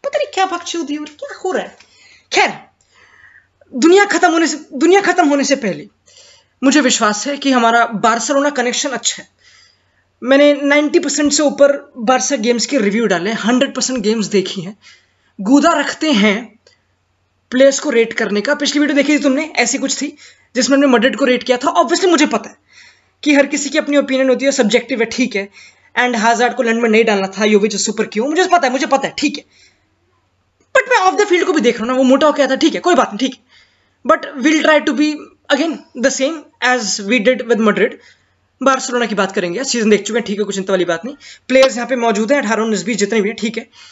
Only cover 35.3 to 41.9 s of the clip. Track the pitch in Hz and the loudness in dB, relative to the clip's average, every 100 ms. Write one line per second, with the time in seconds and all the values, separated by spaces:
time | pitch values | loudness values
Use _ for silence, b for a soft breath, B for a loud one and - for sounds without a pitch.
35.3 | _ - 285 330 269 - 269 247 - 269 | _ -4 -2 -2 -6 -12 -4 -2 0 -2
36.3 | 320 - _ 240 254 208 - 196 247 202 | -4 -12 _ -2 -2 -2 -6 -2 0 2
37.3 | 254 226 220 220 190 220 - b b b | 0 0 0 0 0 -2 -4 b b b
38.3 | b _ _ 262 262 269 247 233 202 190 | b _ _ 0 0 -2 -4 -2 -2 -2
39.3 | 214 180 175 269 240 220 208 202 226 226 | -4 -6 -6 -4 -2 2 2 0 -6 -4
40.3 | 202 202 190 190 190 175 165 233 285 B | -4 -4 -6 -2 -2 -2 -4 -8 -14 B
41.3 | B - 254 262 233 233 | B 0 4 4 2 -4